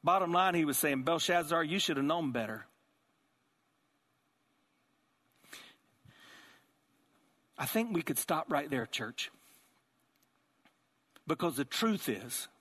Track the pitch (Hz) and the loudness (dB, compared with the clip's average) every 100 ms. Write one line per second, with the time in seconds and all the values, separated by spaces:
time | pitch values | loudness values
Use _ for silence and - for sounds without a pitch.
0 | 156 190 180 175 190 175 156 135 151 135 | 4 4 4 4 4 4 2 2 2 0
1 | 131 165 - 175 151 170 156 190 - 143 | 2 0 2 2 2 0 2 0 0 0
2 | 143 170 151 120 107 110 - _ _ _ | 0 0 0 -2 -4 -6 -14 _ _ _
3 | _ _ _ _ _ _ _ _ _ _ | _ _ _ _ _ _ _ _ _ _
4 | _ _ _ _ _ _ _ _ _ _ | _ _ _ _ _ _ _ _ _ _
5 | _ _ _ _ _ - - - _ _ | _ _ _ _ _ -20 -20 -20 _ _
6 | - - - - - - _ _ _ _ | -20 -20 -20 -20 -20 -20 _ _ _ _
7 | _ _ _ _ _ - - 220 226 180 | _ _ _ _ _ -8 -2 -2 0 -2
8 | - 143 - 156 160 151 147 135 113 - | -2 -4 -2 -2 0 -2 0 -4 -2 -6
9 | 117 - - - _ - _ _ _ _ | -6 -6 -10 -10 _ -20 _ _ _ _
10 | _ _ _ _ _ _ _ _ _ _ | _ _ _ _ _ _ _ _ _ _
11 | _ - - 160 175 131 139 - 226 202 | _ -20 -6 -2 -2 -2 -4 0 0 0
12 | - 104 117 - - _ | 0 -4 -4 -8 -10 _